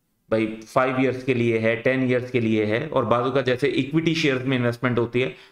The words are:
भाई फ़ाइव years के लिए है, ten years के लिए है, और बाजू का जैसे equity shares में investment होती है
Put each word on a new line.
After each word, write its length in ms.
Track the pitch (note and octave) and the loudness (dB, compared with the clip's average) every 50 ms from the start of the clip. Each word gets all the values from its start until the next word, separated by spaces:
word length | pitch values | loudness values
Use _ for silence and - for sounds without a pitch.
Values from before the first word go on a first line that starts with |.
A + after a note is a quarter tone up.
| _ _ _ _ _ _ | _ _ _ _ _ _
भाई 160 | A2 A2 A2 | 0 0 0
फ़ाइव 540 | G#2+ A2 - - - - C3+ B2+ C3+ C3 B2+ | -2 -4 -10 -14 -4 0 0 0 2 0 0
years 220 | C3+ B2+ B2 B2+ - | 0 0 0 -2 -2
के 100 | C3+ B2 | -2 0
लिए 240 | A#2 A#2+ A#2 A2+ | 2 2 2 2
है, 180 | A2 A2 A2+ A#2 | 2 2 0 0
ten 340 | A2+ - B2+ C3 C3 C3 B2 | 0 0 0 0 2 0 0
years 220 | B2+ A#2+ B2 B2 | 0 0 -2 -2
के 80 | - B2 | -2 0
लिए 260 | A2+ A2 A2 A2 G#2+ | 0 2 2 2 2
है, 220 | G#2+ G#2+ A#2+ D3+ | 0 0 -2 -2
और 180 | D#3+ C#3 C3+ A#2+ | -2 -2 -2 2
बाजू 260 | G#2+ A#2+ A#2+ B2 C3 | 2 2 2 2 0
का 100 | B2+ C#3 | -2 0
जैसे 260 | B2+ B2+ B2 A#2+ D3 | 0 0 0 0 0
equity 480 | C3+ - C3+ C3 C#3 D#3 E3 D#3+ E3+ D#3+ | 0 0 0 -2 0 -2 0 2 2 0
shares 300 | E3 D#3+ C#3 C3 B2 A#2+ | 2 2 0 0 0 0
में 120 | C3+ C3+ | -2 0
investment 420 | B2 B2 A#2+ A#2 - - B2 A#2+ B2 | 0 0 0 -2 -2 -2 0 0 0
होती 220 | A#2 A#2 - B2 | 0 0 0 -2
है 140 | B2+ B2+ - - - - | -2 -2 -6 -12 -20 -20